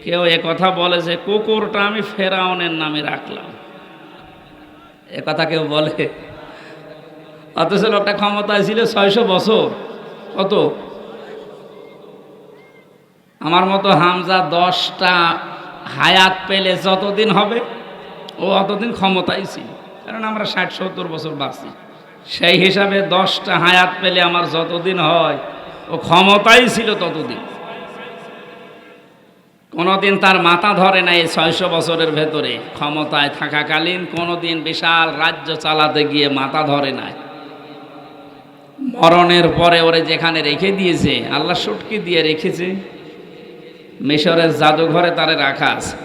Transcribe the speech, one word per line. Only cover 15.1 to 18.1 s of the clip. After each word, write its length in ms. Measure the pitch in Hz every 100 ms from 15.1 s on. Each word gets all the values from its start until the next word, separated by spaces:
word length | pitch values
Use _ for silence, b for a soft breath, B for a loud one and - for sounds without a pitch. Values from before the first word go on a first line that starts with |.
| 180 170 165 - - - - - 131
হায়াত 400 | 151 185 190 185 -
পেলে 300 | 196 185 180
যতদিন 540 | 185 190 202 196 214
হবে, 280 | 190 208 233 - - - - -